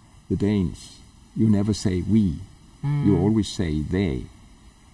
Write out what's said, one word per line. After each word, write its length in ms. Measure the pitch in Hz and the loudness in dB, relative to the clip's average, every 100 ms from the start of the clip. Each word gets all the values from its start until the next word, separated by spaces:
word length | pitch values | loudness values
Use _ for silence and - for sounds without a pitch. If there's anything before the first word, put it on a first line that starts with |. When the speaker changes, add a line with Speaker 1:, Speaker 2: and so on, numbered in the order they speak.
| - - - | -20 -16 -6
Speaker 1:
the 60 | 95 | -2
Danes, 600 | 101 104 85 - - - - - - - | 0 0 -2 -4 -18 -20 -20 -20 -10 0
you 120 | 110 | 2
never 240 | 101 104 | 4 2
say 280 | 104 110 92 | 0 0 -2
'we.'" 380 | 85 107 101 71 - - - - | 2 2 2 0 -10 -20 -20 -8
You 300 | 143 147 143 - | -4 0 2 2
Speaker 2:
Mm. 60 | |
Speaker 1:
always 260 | 98 110 98 | 2 2 -2
say 340 | - 87 76 | -4 -4 -2
they. 420 | 76 92 98 64 58 - - - - - - | -2 -2 -2 -2 -8 -18 -20 -20 -20 -20 -20